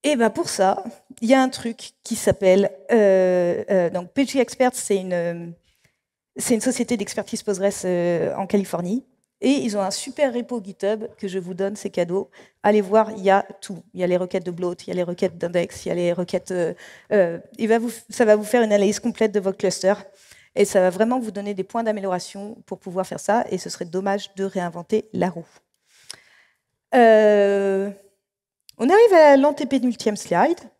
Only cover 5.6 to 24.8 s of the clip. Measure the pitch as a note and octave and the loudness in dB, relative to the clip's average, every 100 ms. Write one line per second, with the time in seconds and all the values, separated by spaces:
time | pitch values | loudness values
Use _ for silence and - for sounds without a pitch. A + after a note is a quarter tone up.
5.6 | _ _ _ _ _ _ _ - - A3+ | _ _ _ _ _ _ _ -10 -2 0
6.6 | B3+ A#3+ A#3+ A#3+ G3+ - G3 - - F#3 | 0 -4 -4 -4 -4 -8 -8 -8 -6 -2
7.6 | G3 G3 F#3 F3 F3 E3+ D#3+ - F#3+ G3+ | -2 -2 -2 0 0 -2 -2 -6 -2 -2
8.6 | F#3+ E3+ F3 A#3 - _ _ _ B3 C#4 | -2 -6 -4 -6 -8 _ _ _ 0 0
9.6 | B3 G3+ F#3+ - - C4 C#4+ A#3+ A#3+ A#3+ | 0 -4 -4 -6 -10 -2 -2 -2 -6 -8
10.6 | F#3+ F#3+ G3 A3 A3 - G3 F#3 F3 F#3 | -10 -6 -4 -4 -6 -10 -8 -8 -10 -6
11.6 | F#3+ G#3 G3+ - E3+ F#3 - - - _ | -6 -6 -8 -4 -2 -4 -6 -16 -20 _
12.6 | G#3 G#3+ F#3+ G#3+ G#3+ A3 F#3+ G3 - - | 2 2 4 2 0 -2 2 2 0 -14
13.6 | - F3 - F3+ F3+ F3+ F3+ F#3+ F3 F3 | -16 -16 -14 -6 -2 0 -2 -6 -6 -6
14.6 | F3+ F3+ - F3+ F3 F3 F#3 E3+ F3 F3 | -6 -8 -8 -6 -4 -2 -4 -4 -4 -2
15.6 | F3 - - E3+ F3 F3 F3 F#3 - F#3 | -4 -8 -6 -2 -2 -2 -4 -6 -4 -4
16.6 | E3+ F3 - - _ G#3 E3+ E3+ - - | -4 -6 -16 -20 _ 2 2 -2 -14 -6
17.6 | A3 A3+ A#3 - _ - A3+ G#3+ G#3 B3 | 0 0 0 -10 _ 0 4 4 4 0
18.6 | A3 G#3 G3+ G#3 A#3+ - A3 G3+ F#3+ F#3+ | 2 2 2 0 -4 -2 -2 0 -4 -2
19.6 | F#3+ F3+ F#3+ G3+ - _ _ - _ - | -4 0 -2 -2 -6 _ _ -20 _ -2
20.6 | G3+ G3+ F#3 F#3 A3 B3+ A3+ G3+ G#3 G3 | 0 2 2 2 -2 0 -6 -10 -10 -8
21.6 | F#3+ A#3 A3+ G#3+ F#3+ F3+ F3 G3 G#3 A#3 | -6 -4 -4 -4 -4 -6 -8 -14 -14 -16
22.6 | - F#3 - F3+ F#3 - - A3 - F#3 | -16 -14 -8 -6 -6 -6 -2 0 0 -6
23.6 | E3+ - F3 F3+ G3 G3+ - - G3 F#3+ | -8 -12 -8 -6 -4 -4 -6 -10 -6 -6
24.6 | F3 E3+ | -6 -10